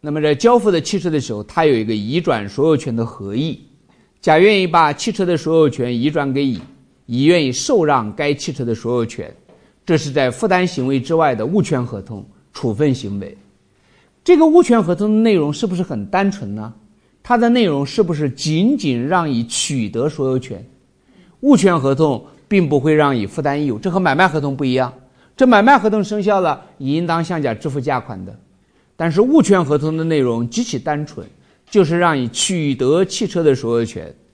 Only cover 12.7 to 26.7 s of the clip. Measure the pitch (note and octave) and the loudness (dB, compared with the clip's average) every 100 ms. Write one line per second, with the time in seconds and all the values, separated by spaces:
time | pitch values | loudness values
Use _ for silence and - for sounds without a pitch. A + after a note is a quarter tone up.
12.7 | G#2 D3 B2+ G#2 G2+ F2+ - _ _ _ | 0 0 0 -4 -8 -10 -16 _ _ _
13.7 | _ _ _ _ _ - F4 D#4+ E4 - | _ _ _ _ _ 2 4 6 6 6
14.7 | A#3 E3+ F3 G#3 G#3+ A3+ G3 D3 D3 A3 | 2 2 -2 0 2 4 2 0 -2 -4
15.7 | F3+ F3+ A#2+ G2 - C#3 G3 G2+ G#2 G#2+ | -4 -4 -6 -4 -2 -2 -2 -8 -10 -10
16.7 | - _ _ _ _ - B3 A#3 B3 G#3 | -16 _ _ _ _ -2 2 4 4 2
17.7 | C#3+ C#3 - F#3 D3+ D3 B2+ D3+ D#3 G#3 | 0 -2 0 0 0 -4 -4 -2 0 2
18.7 | C#4 D#3 A#2+ C3 F3+ D#3+ B2 A#2 - - | 0 -2 -2 0 -2 0 -2 -4 -6 -4
19.7 | C#3 G#2 A2 C#3+ D3 C3 C3 B2+ G2 A#2 | -4 -4 -2 -4 -2 -2 -2 -4 -14 -16
20.7 | _ _ _ _ _ _ _ C4+ B3 F#3+ | _ _ _ _ _ _ _ 4 4 4
21.7 | F3 C3+ C3+ D#3 B2 - _ _ G3+ E3 | 2 0 2 0 0 -6 _ _ 0 2
22.7 | C#3+ C#3 D#3 D3 C3 G2 - C#3+ C#3+ D3 | 2 2 2 2 0 -4 -4 -4 -2 -2
23.7 | G#2+ G3 F3+ F3+ C#3 F#3 D3+ C#3+ C#3 C#3 | -4 -4 0 0 2 2 2 -4 -4 -2
24.7 | B2+ B2+ - _ _ _ - C4 A3 G#3+ | 0 -2 -6 _ _ _ 0 4 6 6
25.7 | C#4 G#3 G#3+ G#3 G#3 G3+ G3+ F3 C#3 - | 4 4 0 -2 -2 0 0 0 -2 -10